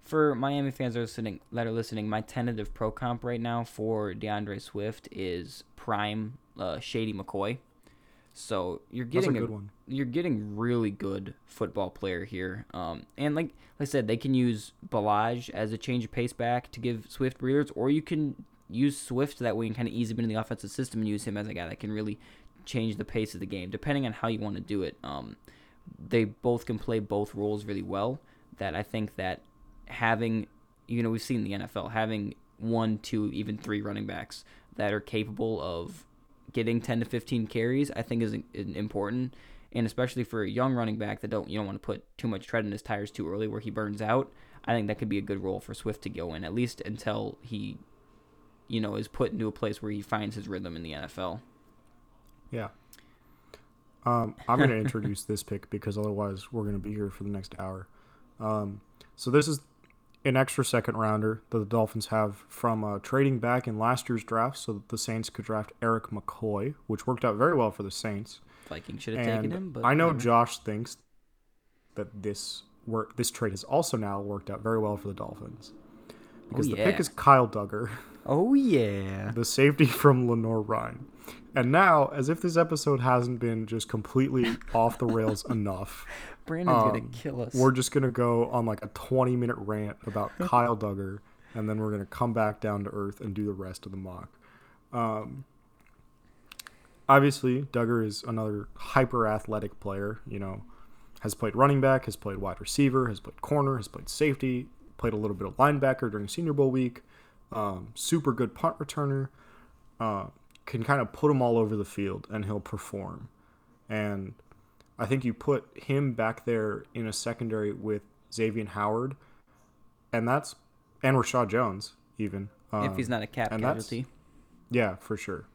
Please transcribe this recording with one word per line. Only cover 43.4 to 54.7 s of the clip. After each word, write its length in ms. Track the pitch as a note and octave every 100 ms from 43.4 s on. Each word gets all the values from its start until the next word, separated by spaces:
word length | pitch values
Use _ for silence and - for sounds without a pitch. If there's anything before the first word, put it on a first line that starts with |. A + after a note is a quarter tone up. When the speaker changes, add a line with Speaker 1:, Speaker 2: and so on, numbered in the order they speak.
| A2
Speaker 1:
where 120 | G#2+
he 100 | A2
burns 320 | A2 G#2 G#2
out, 300 | G#2+ A#2+ C3+ - - - -
I 80 |
think 140 | A#2 G#2
that 100 | G#2+
could 120 | G#2+
be 100 | G#2
a 20 |
good 220 | G2 G2+
role 160 | F#2+ G2
for 140 | - G#2
Swift 260 | - G#2
to 60 | -
go 240 | - E2+
in, 100 | D#2+
at 100 | F2 G#2
least 260 | A#2+ -
until 560 | - A2 - G#2+ G#2+ -
he, 360 | A#2+ A2 G#2 A2 - - _ - _ - - _ _
you 140 | A2+
know, 140 | G#2+ G#2
is 120 | A2
put 240 | - B2+
into 160 | A3 A2
a 40 |
place 300 | G#2 A2 G#2
where 100 | G#2+
he 100 | G#2
finds 340 | G2+ A2 G#2 A2
his 120 | G2
rhythm 280 | F#2+ F#2 E2
in 60 |
the 100 | E2
N 100 | D2
F 160 | - -
L. 220 | F#2 G2 - _ _ - _ - _ _ _ - -
Speaker 2:
Yeah. 180 | A#2+ G2+ - _ - - _ _ _ _ - - _ _ _ -
Um, 300 | A#2+ A#2 - -
I'm 120 | B2
gonna 140 | C3+